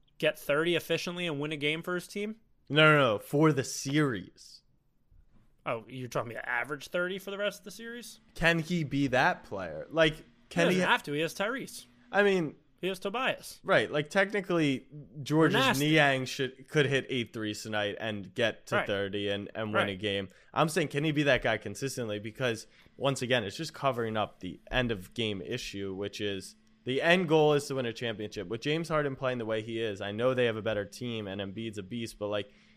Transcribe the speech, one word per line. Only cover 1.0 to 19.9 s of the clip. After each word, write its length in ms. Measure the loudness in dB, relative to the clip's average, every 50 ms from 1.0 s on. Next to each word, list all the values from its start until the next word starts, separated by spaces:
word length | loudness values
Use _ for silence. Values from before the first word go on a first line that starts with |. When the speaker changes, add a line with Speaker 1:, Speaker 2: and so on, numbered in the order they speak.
| -2 -4 -6 -4 -4
Speaker 1:
and 140 | -4 -4 -4
win 120 | -4 -4
a 40 | -4
game 260 | -2 -2 -2 -2 -2
for 120 | -4 -4 -6
his 120 | -6 -6
team? 300 | -8 -8 -8 -6 -8 -8 -12 _ _ _ _ _ 0
Speaker 2:
No, 240 | 6 8 8 10
no, 60 | 10 8 8 6 4
no, 40 | 2
for 340 | -2 0 2 6 6 6
the 120 | 6 4 0
series. 960 | -4 -4 -8 -4 0 2 2 2 2 0 -4 -8 -12 -18 -20 -20 -20 -20 -20 _ _ _ _ _ _ _ _ _ _ -20 -20 -20 _ _ -20 -20 _ _ _ -6
Speaker 1:
Oh, 200 | -6 -6 -6 -6 -10
you're 200 | -12 -10 -8 -6
talking 240 | -4 -4 -4 -4
about 120 | -8 -10 -6
average 420 | -4 -2 -2 -2 -4 -6 -10 -8 -6
thirty 300 | -4 -2 -2 -2 -4 -8
for 120 | -8 -8
the 80 | -6 -4
rest 220 | -4 -4 -4 -6
of 40 | -14
the 60 | -16
series? 500 | -16 -14 -14 -14 -14 -14 -14 -16 -18 -20 _ _ -4
Speaker 2:
Can 240 | 0 2 4 4 2
he 260 | 2 0 0 -2 0
be 220 | 0 0 0 0 2
that 360 | 4 4 4 4 2 -2 -8
player? 420 | -10 -8 -8 -8 -8 -8 -10 -10 -2
Like, 260 | 2 4 4 4 4 0 -14 -20 _ _ _ -6
can 160 | 0 2 4 4
Speaker 1:
He 60 | 4
doesn't 0 |
Speaker 2:
he 60 | 2
Speaker 1:
have 220 | 4 2 2 2 0
to. 80 | -2
He 80 | -2 -2
has 140 | -2 -2 -2
Tyrese. 520 | -4 -4 -4 -4 -6 -10 -12 -14 -16 -18 _ _ _ _ -2
Speaker 2:
I 100 | 2 4
mean, 320 | 6 6 6 4 0 -2 -6 -10 _ _ _ -6
Speaker 1:
He 80 | -4 -4
has 100 | -4 -4
Tobias. 600 | -6 -4 -4 -2 -2 -2 -2 -4 -8 -16 -16 -8 0
Speaker 2:
Right. 260 | 4 4 4 4 2
Like, 200 | 0 -2 -2 0
technically, 760 | 2 2 2 2 0 -2 0 0 2 2 4 2 2 0 -4 -10 -18 -18 -18 -16 -14 -10
George's 320 | -4 2 4 6 6 6 6
Speaker 1:
We're 60 | 4
nasty. 240 | 4 4 4 4 4 4
Speaker 2:
Niang 340 | 6 6 6 6 4 2 0
should, 420 | -4 -4 -4 -4 -4 -6 -10 -8 0
could 180 | 2 2 4
hit 200 | 4 4 0 0 0
eight 220 | -2 -2 -2 -4
threes 300 | -4 -6 -4 -4 -4 -6
tonight 340 | -6 -4 -2 0 0 0 -2 -4
and 320 | -4 -4 -6 -6 -8 -8 -2
get 320 | 0 0 0 0 -2 -6 -2
to 80 | -2
Speaker 1:
Right. 100 | 0 0
Speaker 2:
thirty 420 | 0 0 0 0 -2 -2 -2 0 0
and, 220 | -2 -2 -4 -6 -6
and 160 | -6 -4 0
win 120 | 0 0 0
a 20 | 0